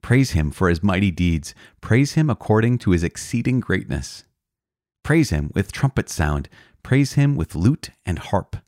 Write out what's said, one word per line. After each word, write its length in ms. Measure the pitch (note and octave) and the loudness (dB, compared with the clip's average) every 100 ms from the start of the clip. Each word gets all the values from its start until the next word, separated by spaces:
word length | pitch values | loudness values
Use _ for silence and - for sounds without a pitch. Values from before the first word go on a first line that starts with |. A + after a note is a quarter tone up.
Praise 300 | - B2+ C3+ | 2 2 4
him 180 | E2+ D2+ | 0 -2
for 180 | - F#2 | 0 2
his 140 | E2+ | 2
mighty 280 | G2 F#2 G2+ | 2 2 0
deeds. 440 | D#2+ F2 E2 - - - _ | 0 0 0 -4 -18 -20 _
Praise 320 | - A2+ C#3+ | 0 2 2
him 180 | - D#3 | 2 0
according 480 | A2 - A2 A#2 B2 | -2 0 2 2 0
to 140 | - | 2
his 100 | F2 | 2
exceeding 580 | E2+ - - A#2 A#2 B2+ | 0 -6 -6 -4 0 -2
greatness. 640 | - F#2+ - C#2 C2 - _ _ _ _ _ _ _ _ | -2 -4 -4 -8 -8 -16 _ _ _ _ _ _ _ _
Praise 280 | - D#3+ C#3+ | 0 2 2
him 200 | D2+ D2 | 0 -2
with 180 | - G2+ | -4 -4
trumpet 360 | - C#3 - - | -2 -2 -2 -6
sound. 400 | - D2+ D2 - - _ _ | -2 -2 -2 -6 -16 _ _
Praise 320 | - C3 C#3 | 0 2 2
him 200 | - C#3+ | 2 2
with 220 | C#3+ D#2+ - | 0 -4 0
lute 340 | F#2 D#3 - _ - | 0 0 -6 _ -6
and 120 | E2+ | -6
harp. 380 | - F#2+ - - | -2 -4 -4 -14